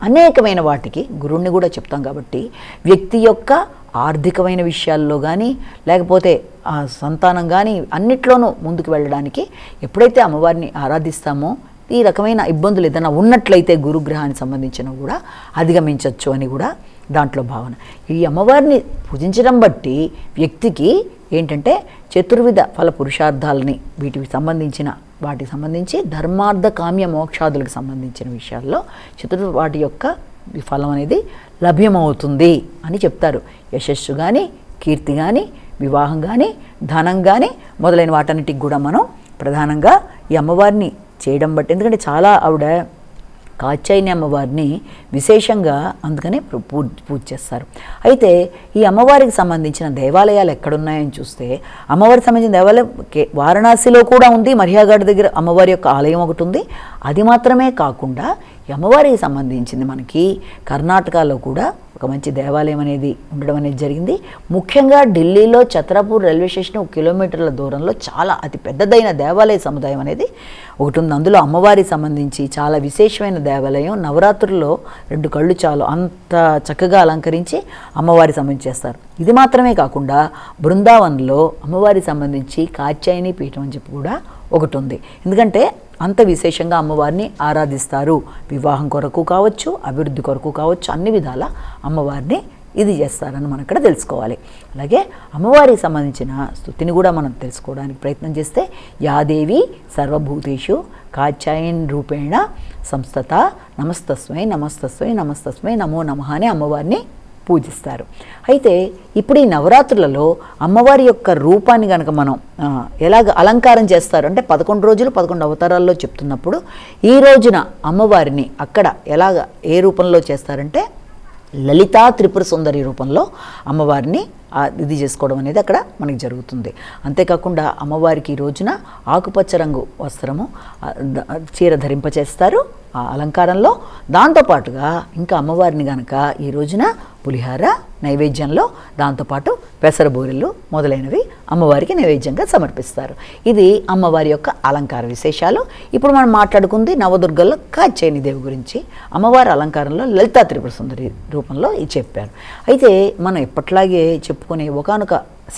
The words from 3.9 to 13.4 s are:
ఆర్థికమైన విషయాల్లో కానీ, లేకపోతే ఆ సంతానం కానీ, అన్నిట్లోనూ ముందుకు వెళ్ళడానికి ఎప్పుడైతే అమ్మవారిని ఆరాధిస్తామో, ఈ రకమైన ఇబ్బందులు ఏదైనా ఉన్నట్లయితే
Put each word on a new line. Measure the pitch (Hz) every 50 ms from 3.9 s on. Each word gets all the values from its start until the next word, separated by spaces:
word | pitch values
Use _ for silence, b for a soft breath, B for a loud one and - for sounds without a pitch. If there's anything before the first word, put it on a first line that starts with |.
| -
ఆర్థికమైన | 117 127 156 156 151 143 180 - 185 180 185 180 180
విషయాల్లో | 175 170 156 - - 165 156 151 151 147 147 143
కానీ, | 139 156 165 196 220 247 269 254 B B B B B 160
లేకపోతే | 175 185 175 180 185 185 180 180 156 120 - - - - -
ఆ | - 156 147 143 127 - -
సంతానం | 143 147 160 151 185 180 180 180 170 160
కానీ, | 175 190 208 220 214 175 - - 151
అన్నిట్లోనూ | 165 202 240 262 254 254 254 254 247 240 202 - -
ముందుకు | 160 160 175 165 160 160
వెళ్ళడానికి | 156 147 147 139 143 143 143 139 - 277 392 - B B B B B B
ఎప్పుడైతే | - 131 - 202 240 247 240 254
అమ్మవారిని | 220 175 151 151 165 170 170 170 160 - -
ఆరాధిస్తామో, | 147 139 135 151 160 156 165 156 - - 151 143 143 147 180 262 - b b b b - -
ఈ | 233 240
రకమైన | 233 196 165 - 208 220 226 208
ఇబ్బందులు | 180 160 165 151 170 202 208 185 175
ఏదైనా | 156 143 165 165 156
ఉన్నట్లయితే | 147 160 208 233 247 233